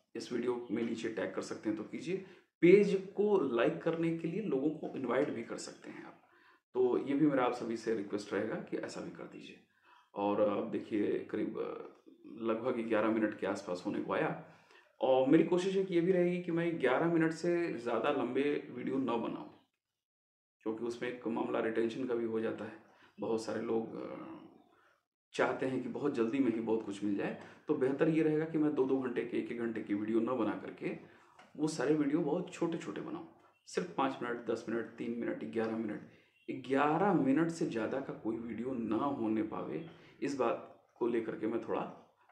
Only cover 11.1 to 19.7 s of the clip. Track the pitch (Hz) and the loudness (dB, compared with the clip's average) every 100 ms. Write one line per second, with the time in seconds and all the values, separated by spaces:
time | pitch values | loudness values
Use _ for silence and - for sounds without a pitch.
11.1 | - - 107 98 - - - - - - | 0 -2 -4 -2 -2 -4 -6 -12 -16 -20
12.1 | - - - 113 113 123 120 113 107 110 | -20 -16 -4 -2 0 0 0 2 2 4
13.1 | 110 104 - 95 104 - 90 104 104 - | 4 2 0 -2 -2 -4 -4 -4 -4 -2
14.1 | 98 156 - - - _ - _ _ 131 | 0 0 -2 -10 -20 _ -20 _ _ 4
15.1 | 131 131 160 165 180 190 190 190 170 170 | 6 8 6 6 2 2 0 2 2 4
16.1 | 180 175 180 175 165 170 165 123 135 165 | 4 4 2 0 0 0 0 2 4 4
17.1 | 165 160 160 175 175 170 123 117 117 143 | 4 4 2 0 0 0 -2 -2 0 2
18.1 | 143 120 127 143 147 - 123 123 135 127 | 0 0 0 0 0 -4 -8 -4 -2 0
19.1 | 117 - - - - _ | -2 -2 -6 -10 -18 _